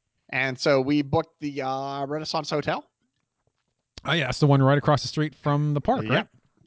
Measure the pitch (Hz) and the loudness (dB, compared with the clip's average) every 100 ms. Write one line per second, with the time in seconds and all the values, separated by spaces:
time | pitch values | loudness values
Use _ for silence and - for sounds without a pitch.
0 | _ _ _ 135 135 127 165 139 131 147 | _ _ _ -2 -2 0 2 4 4 0
1 | 139 160 156 _ 147 139 131 135 139 139 | 0 -2 -2 _ -10 -6 -6 -6 -6 -6
2 | 139 151 156 165 147 156 143 196 - _ | -6 -6 -6 -6 -4 -4 -2 -4 -6 _
3 | _ _ _ _ _ _ _ _ _ - | _ _ _ _ _ _ _ _ _ -12
4 | - 165 127 123 147 139 135 143 - 170 | -4 -2 -2 2 4 6 6 4 4 2
5 | 120 - 151 - 147 147 151 143 - - | 0 -4 -4 -4 -2 0 0 -2 0 -2
6 | 110 143 226 _ _ _ | 0 -2 -2 _ _ _